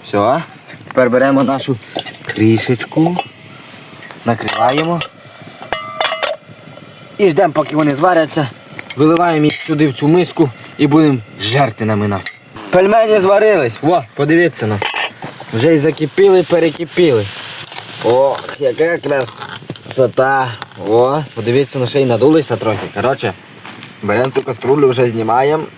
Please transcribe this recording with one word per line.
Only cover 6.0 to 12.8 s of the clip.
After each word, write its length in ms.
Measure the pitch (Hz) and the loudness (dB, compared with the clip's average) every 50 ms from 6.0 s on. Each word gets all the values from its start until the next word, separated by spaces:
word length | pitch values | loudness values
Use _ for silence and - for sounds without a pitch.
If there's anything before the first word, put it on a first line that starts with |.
| 640 - 659 640 640 - 622 622 - - - - - - - - - - - - - - - - | -4 -4 -4 -4 -6 -6 -6 -8 -12 -20 -20 -20 -20 -20 -20 -20 -20 -20 -20 -20 -20 -20 -4 2
І 120 | 208 185 | 2 2
ждемо, 240 | 156 160 196 165 139 | 4 4 2 2 2
поки 220 | 156 147 - 147 | 0 -2 -2 0
вони 200 | 151 156 147 143 | 0 0 0 0
зваряться. 520 | 135 156 185 180 165 156 147 - 160 151 127 - - - - - - - - - | 2 2 2 4 4 2 0 0 -2 -4 -4 -6 -14 -20 -20 -18 -18 -14 -12 -2
Виливаємо 500 | 127 143 156 165 170 180 175 165 156 151 | 2 2 4 4 4 2 2 2 2 2
їх 80 | 151 - | 2 0
сюди, 340 | - - - 160 147 156 151 | 0 -4 -4 0 0 2 0
в 60 | 123 | 0
цю 140 | - 147 143 | 0 2 4
миску, 420 | 160 180 175 - - - 165 135 - - - - - - | 4 4 2 0 2 0 0 0 0 -8 -18 -20 -4 0
і 100 | 147 143 | 0 4
будемо 300 | 139 156 160 151 139 120 107 - - - | 4 4 4 4 2 0 -4 -10 -12 -8
жерти 440 | - 107 110 139 143 127 113 - 113 | -4 -2 0 2 0 0 0 -4 -2
наминати. 460 | 110 110 101 104 104 101 95 92 - - - - - - - - - | -2 0 0 0 -2 -2 -4 -6 -8 -12 -12 -20 -20 -18 -16 -10 0
Пельмені 500 | - 180 | 2 2